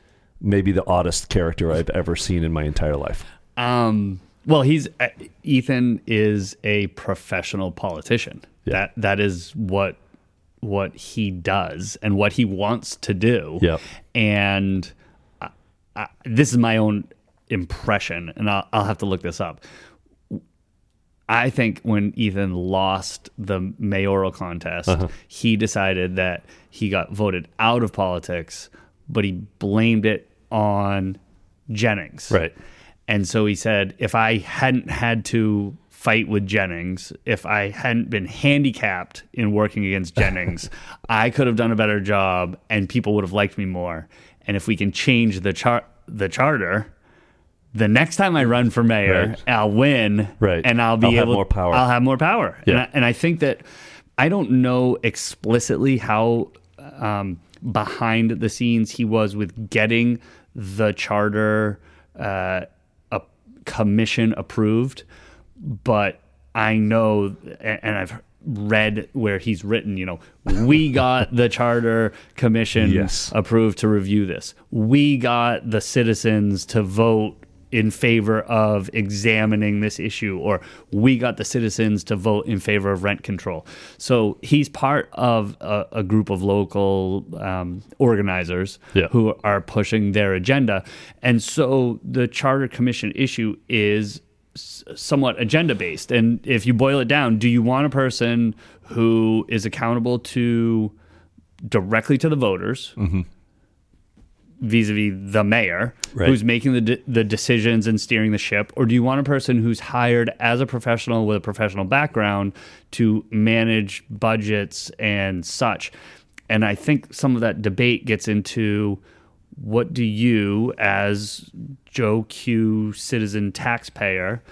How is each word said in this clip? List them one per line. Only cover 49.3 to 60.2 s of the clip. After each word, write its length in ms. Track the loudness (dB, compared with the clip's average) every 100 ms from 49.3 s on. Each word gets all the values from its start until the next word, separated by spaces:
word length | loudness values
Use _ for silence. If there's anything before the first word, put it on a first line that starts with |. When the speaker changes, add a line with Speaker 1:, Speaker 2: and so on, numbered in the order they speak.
| -2 0
Speaker 2:
I'll 220 | 2 2
win 560 | 4 4 4 2 0 -2 0
Speaker 1:
Right. 220 | 0 2 2
Speaker 2:
and 160 | 2
I'll 160 | 2 4
be 100 | 4
Speaker 1:
I'll 60 |
have 100 | 4
Speaker 2:
able 100 | 4 2
Speaker 1:
more 100 | 2
power. 280 | 2 2
Speaker 2:
I'll 160 | 4 4
have 120 | 4
more 140 | 2 2
power." 400 | 2 2 -2 -2 2
Speaker 1:
Yeah. 80 |
Speaker 2:
And 60 | 2
I, 80 | 2
and 120 | 2 2
I 80 |
think 260 | 2 0 2
that, 200 | 0 -2 -10 -20 -20 -20 _ 0
I 100 | 2
don't 220 | 2 2
know 460 | 4 4 2 2 0
explicitly 920 | -2 -4 -8 -6 0 2 2 2 2 2
how, 540 | 2 2 2 0 -4 -10 _ -20 -20 -8
um, 400 | -4 -4 -4 -8 -14 -12 -4
behind 600 | -2 -2 -2 0 2 2
the 180 | 0 -4
scenes 400 | 0 0 2 0
he 140 | -2 0
was 300 | 2 0 -2
with 340 | -6 -8 -2
getting 500 | 0 2 2 2 -2